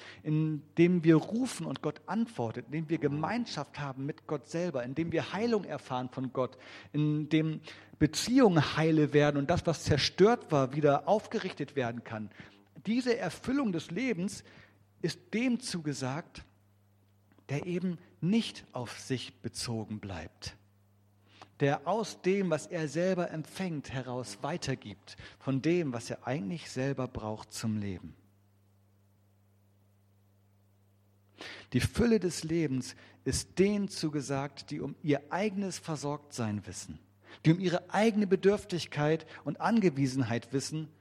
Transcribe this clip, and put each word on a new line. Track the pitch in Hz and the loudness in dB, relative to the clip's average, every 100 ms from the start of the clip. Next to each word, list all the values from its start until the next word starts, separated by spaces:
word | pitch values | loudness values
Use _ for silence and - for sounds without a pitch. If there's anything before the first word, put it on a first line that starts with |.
| - - | -18 -10
in | 151 156 156 147 - - | 0 0 2 -2 -4 4
dem | 175 180 | 6 6
wir | 160 160 | 8 6
rufen | - 226 262 - 156 | 6 -2 -4 -6 -8
und | 135 | -4
Gott | 151 - - | -6 -6 -6
antwortet, | 214 226 - 113 123 - | -4 -4 -2 -4 -4 -6
in | |
dem | 151 156 | -6 -2
wir | 160 | 0
Gemeinschaft | 143 147 160 233 233 156 139 - | 0 0 -2 -2 -4 -6 -8 -6
haben | 143 135 139 | -6 -4 -6
mit | - - | -8 -6
Gott | 151 - | -6 -4
selber, | 165 175 135 | -4 -2 -2
in | 123 139 | -4 -4
dem | 165 | 0
wir | 156 127 | 0 -2
Heilung | 190 233 220 | -2 0 0
erfahren | 170 147 - 127 127 | 0 -8 -4 -4 -4
von | - 131 | -4 -4
Gott, | 135 123 - - - - | -2 -2 -6 -18 -20 -6
in | 147 151 151 151 | 0 2 0 2
dem | 160 160 156 - - - - | 2 2 -4 -10 -20 -20 0
Beziehungen | 151 - - 262 226 160 127 - | 2 2 4 8 8 8 6 2
heile | 160 156 143 | 4 6 6
werden | 147 147 143 | 6 6 4
und | 139 | 2
das, | 175 | 2
was | - 147 | 2 -2
zerstört | - 147 - - 202 240 - | 2 2 2 6 6 6 2
war, | 147 127 | 2 2
wieder | 147 147 139 - | 4 4 4 4
aufgerichtet | 214 - 220 190 - 139 139 | 0 0 -6 -4 -6 -4 -2
werden | 117 117 | -2 -4
kann. | - 110 104 - - - _ - 180 | -8 -8 -10 -14 -20 -20 _ -10 -2
Diese | 240 254 220 | 0 0 -2
Erfüllung | 180 - - 277 233 | -2 -6 -2 0 0
des | 165 - | -2 -4
Lebens | 175 262 170 196 - - - - _ _ _ | -4 -2 -2 -4 -8 -16 -20 -20 _ _ _
ist | 170 - - | -6 -6 -6
dem | 214 254 233 | -2 0 0
zugesagt, | - 175 151 127 131 147 - - - _ _ _ _ _ _ _ _ _ - | -2 -6 -4 -4 -4 -4 -8 -18 -20 _ _ _ _ _ _ _ _ _ -8
der | 143 180 | -6 -4
eben | 175 185 170 - _ | -4 -4 -6 -12 _
nicht | 160 226 - - - | 0 2 0 -8 -10
auf | 127 117 - | -8 -8 -10
sich | - 127 - - | -4 -4 -4 -10
bezogen | 113 - - 113 107 107 | -10 -8 -6 -6 -6 -8
bleibt, | 101 98 110 - - - _ _ _ _ _ _ _ - - - | -8 -8 -10 -12 -14 -14 _ _ _ _ _ _ _ -20 -20 0
der | 139 147 165 | 2 2 0
aus | 214 208 - | -2 -2 -2
dem, | 180 202 185 | 0 2 2
was | 151 - | -2 -2
er | 175 151 | -6 -4
selber | 160 180 175 170 | 0 0 0 -2
empfängt, | 160 143 - 185 151 - | -6 -8 -6 -6 -6 -6
heraus | 131 127 123 120 - | -8 -6 -6 -8 -8
weitergibt, | 143 170 - 127 104 101 - - - - | -6 -4 -4 -6 -8 -14 -18 -20 -20 -8
von | - 135 | -2 0
dem, | 151 175 147 | 2 2 0
was | 117 - | -4 -6
er | 120 - | -8 -4
eigentlich | 151 196 170 - | -4 -4 -6 -6
selber | 131 135 135 127 | -4 -2 -2 -6
braucht | 110 107 107 - | -6 -6 -8 -10
zum | - 113 107 | -6 -4 -2
Leben. | 101 92 78 - _ _ _ _ _ _ _ _ _ _ _ _ _ _ _ _ _ _ _ _ _ _ _ _ _ _ _ _ _ _ _ - - - - | -4 -6 -12 -20 _ _ _ _ _ _ _ _ _ _ _ _ _ _ _ _ _ _ _ _ _ _ _ _ _ _ _ _ _ _ _ -18 -16 -16 -2
Die | 123 | 0
Fülle | - - 233 220 | 0 2 4 4
des | 175 - | 2 -2
Lebens | 156 170 151 131 - - - - | -2 0 2 0 -4 -14 -20 -6
ist | 135 127 - - | -4 -2 -2 2
denen | 196 208 196 | 2 2 -4
zugesagt, | - 160 147 127 135 143 - - | -4 -4 -4 -2 -4 -4 -10 -10
die | 151 | -8
um | 143 - | -8 -4
ihr | 151 139 - | 0 0 0
eigenes | 170 214 190 190 - | -2 -2 -2 -6 -6
Versorgtsein | - 147 143 147 - - 110 104 92 | -6 -4 -4 -6 -8 -4 -4 -4 -8
wissen, | - - 76 - _ - - | -12 -12 -16 -18 _ -20 0
die | 151 | 2
um | 175 | 4
ihre | 185 175 - | 2 -2 0
eigene | 196 226 208 196 | 2 2 2 2
Bedürftigkeit | 190 190 202 - 175 - 147 151 160 - - | 4 4 2 -2 -6 -6 0 0 0 -4 -10
und | - - | -8 -2
Angewiesenheit | 165 226 190 135 135 135 110 117 - | 0 4 4 2 0 0 0 0 -2
wissen | 135 - 156 156 - | -4 -4 -6 -8 -14